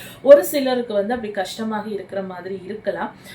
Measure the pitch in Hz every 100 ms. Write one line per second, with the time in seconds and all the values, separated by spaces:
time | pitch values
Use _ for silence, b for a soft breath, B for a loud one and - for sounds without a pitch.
0 | B B 254 285 - 294 262 247 233 208
1 | 202 247 208 202 185 - 220 214 208 196
2 | 185 196 190 180 185 196 185 214 202 170
3 | 202 - B